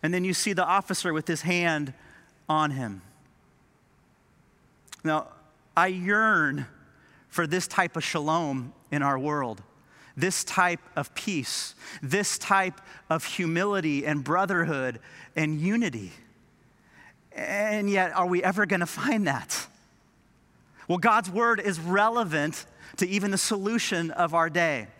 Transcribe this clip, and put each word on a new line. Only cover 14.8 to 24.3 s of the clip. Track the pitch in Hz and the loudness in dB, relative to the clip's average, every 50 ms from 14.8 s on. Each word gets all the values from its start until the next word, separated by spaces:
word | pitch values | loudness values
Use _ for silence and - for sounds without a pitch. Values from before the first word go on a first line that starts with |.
| 131 127 120 113 - - - - - - _ | -2 -4 -6 -6 -12 -18 -20 -20 -20 -10 _
and | - 156 151 156 151 | -2 -2 0 0 0
unity. | 156 180 208 233 240 196 135 113 98 92 - - - _ _ _ _ _ _ _ _ _ _ _ _ _ _ - - - - _ _ _ - | 0 0 0 2 0 -2 -2 -6 -10 -12 -14 -18 -20 _ _ _ _ _ _ _ _ _ _ _ _ _ _ -20 -20 -20 -20 _ _ _ -12
And | - - - - 202 208 214 208 214 202 202 | -8 -6 -4 -2 -2 0 0 0 0 0 2
yet, | 202 196 185 175 156 | 2 2 2 2 2
are | 180 180 180 | 0 0 2
we | 180 175 - | 2 2 2
ever | 180 190 190 208 175 | 2 2 2 2 2
gonna | 202 180 175 | 2 0 0
find | 165 - - - 262 277 220 202 | 0 -2 -4 -2 0 0 2 2
that? | 160 139 123 - - - - - - - _ _ _ _ _ _ _ _ _ _ _ _ _ _ _ _ _ _ _ _ - - - | 0 0 -2 -4 -6 -8 -8 -8 -10 -16 _ _ _ _ _ _ _ _ _ _ _ _ _ _ _ _ _ _ _ _ -20 -2 -2
Well, | 170 185 | -2 2
God's | 165 233 214 220 220 180 | 4 4 4 4 2 0
word | 175 208 233 233 233 208 | 0 2 2 4 2 2
is | 185 208 190 160 | 0 -2 -2 -2
relevant | 160 170 180 196 208 220 233 240 233 175 151 156 143 151 156 - - - - - - - - - | -4 0 2 4 4 4 2 2 0 0 0 0 0 0 -2 -6 -12 -16 -20 -20 -20 -20 -4 -2
to | 196 180 | -2 0
even | 190 202 190 202 | 0 0 0 0
the | 196 185 | 0 0
solution | - - 220 202 190 202 226 233 - - 208 175 170 165 | 0 0 -2 -2 -2 0 0 0 0 0 -2 -2 -2 -2
of | 156 - 175 165 | 0 0 0 2